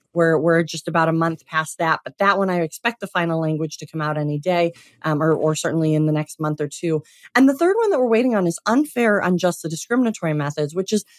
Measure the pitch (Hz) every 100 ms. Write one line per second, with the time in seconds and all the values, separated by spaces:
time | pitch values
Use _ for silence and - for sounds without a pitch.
0 | _ 170 165 156 170 165 160 165 - 165
1 | 160 165 165 165 - 160 156 - 160 -
2 | - - 196 196 190 175 160 - 233 -
3 | 190 180 170 160 160 156 160 - 156 160
4 | 151 151 147 147 180 175 170 - - _
5 | 160 151 160 151 156 151 165 160 156 156
6 | 151 151 151 - 156 151 147 - 170 156
7 | - _ - 247 269 269 349 427 427 285
8 | 247 226 254 214 175 - 208 254 294 240
9 | 226 202 180 180 180 - 160 165 - 247
10 | 233 - 160 151 143 151 147 175 185 208
11 | -